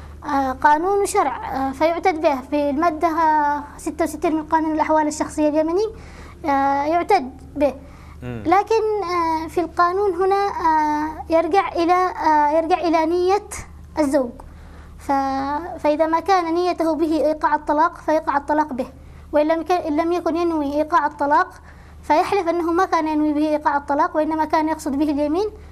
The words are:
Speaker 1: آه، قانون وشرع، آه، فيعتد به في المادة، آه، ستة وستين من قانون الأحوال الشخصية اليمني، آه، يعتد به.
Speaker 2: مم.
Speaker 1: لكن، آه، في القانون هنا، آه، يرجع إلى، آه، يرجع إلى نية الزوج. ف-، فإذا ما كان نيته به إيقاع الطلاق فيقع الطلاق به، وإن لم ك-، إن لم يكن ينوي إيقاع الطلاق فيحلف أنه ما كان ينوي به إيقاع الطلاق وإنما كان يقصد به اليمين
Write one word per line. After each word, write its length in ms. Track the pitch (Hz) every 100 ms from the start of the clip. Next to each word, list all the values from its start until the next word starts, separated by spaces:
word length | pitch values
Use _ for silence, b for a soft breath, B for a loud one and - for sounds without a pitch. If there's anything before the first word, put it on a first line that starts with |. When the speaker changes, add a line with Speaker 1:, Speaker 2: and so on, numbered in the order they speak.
| B B
Speaker 1:
آه، 280 | - 277 269
قانون 500 | 262 302 302 359 403
وشرع، 640 | 392 403 311 - - 269 269
آه، 40 |
فيعتد 480 | 269 320 339 370 320
به 200 | 311 269 -
في 200 | 294 285
المادة، 380 | 277 339 311 339
آه، 540 | 311 320 302 294 294 285 -
ستة 280 | 330 -
وستين 320 | 320 302 349 311
من 60 |
قانون 300 | 311 330 302
الأحوال 340 | 311 302 311 302
الشخصية 420 | 302 302 - 302
اليمني، 380 | 302 311 349 440 B B B B -
آه، 400 | 320 277 277 277
يعتد 460 | 294 339 349 392 262 - - 285
به. 180 | 285 - B B B B
Speaker 2:
مم. 200 | - 240 311
Speaker 1:
لكن، 580 | 370 403 453 427 415
آه، 440 | 349 359 330 320 320
في 120 | 370
القانون 540 | 330 - 349 370 415
هنا، 320 | 339 381 392 403
آه، 840 | - 339 311 302 302 311 320 320
يرجع 360 | 330 330 392 349
إلى، 200 | - 330 359 370 370 320
آه، 240 | 302 294
يرجع 280 | 320 320 359
إلى 280 | 339 330 320
نية 420 | 349 359 403 403 - - - - -
الزوج. 320 | 285 285 247 - B B B B B -
ف-، 140 | - 277 269 269 277 294 349 330
فإذا 280 | 302 302 320
ما 140 | 330
كان 340 | 330 381 330
نيته 400 | 330 359 339 320
به 180 | 302 320
إيقاع 420 | 311 294 311 320
الطلاق 420 | 302 302 294 339 -
فيقع 400 | - 311 320 285
الطلاق 360 | 285 302 302
به، 140 | 254 247 B B B B
وإن 160 | 302 302
لم 140 | 330
ك-، 100 | 311
إن 240 | 359 320 294
لم 160 | 339
يكن 240 | 349 339 320
ينوي 360 | 339 320 285
إيقاع 340 | 285 311 339 294
الطلاق 420 | 294 285 311 370 - B B B B
فيحلف 460 | - 302 370 403 339
أنه 240 | 339 339
ما 120 | 339
كان 240 | 370 349 311
ينوي 240 | 302 302
به 160 | 294 311
إيقاع 280 | 302 302 285
الطلاق 400 | 277 285 349 330
وإنما 280 | 311 311
كان 240 | 311 339 311
يقصد 280 | 311 311 277
به 140 | 311
اليمين 360 | 285 294 330 427 B B